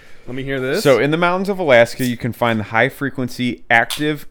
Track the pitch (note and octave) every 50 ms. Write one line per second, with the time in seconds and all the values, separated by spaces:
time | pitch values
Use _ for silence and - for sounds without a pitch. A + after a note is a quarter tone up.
0 | - - - - - - B2 C3+ C3+ C#3 C#3 C3 C3 C3 D3+ G3+ A3 C#3+ C3 G#2+
1 | B2+ D3 D#3 E3 F3 F3 F3+ F#3 G3 G3 G3+ F#3 F3+ C#3+ B2+ A#2 A#2 - - -
2 | C3 B2 A#2+ - - A#2+ G#2 - B2 A#2 A2+ A2 G#2 - A2+ A2+ B2 C3+ - -
3 | C#3 C3 - - B2+ A#2+ - - B2 A#2+ - - - - A#2 A#2 A#2+ - - -
4 | D3+ D3+ D#3 D3 - -